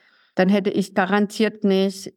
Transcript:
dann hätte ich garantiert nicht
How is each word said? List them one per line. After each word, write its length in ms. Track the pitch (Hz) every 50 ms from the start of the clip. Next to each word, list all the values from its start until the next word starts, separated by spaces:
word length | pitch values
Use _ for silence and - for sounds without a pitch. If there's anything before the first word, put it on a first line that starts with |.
| _ _ _ _ _ _ _
dann 120 | - 185 185
hätte 220 | 202 208 190 202
ich 240 | - - 190 - -
garantiert 680 | - 190 185 196 208 208 196 - - 220 214 208 214 -
nicht 480 | 202 190 190 190 196 190 190 - - -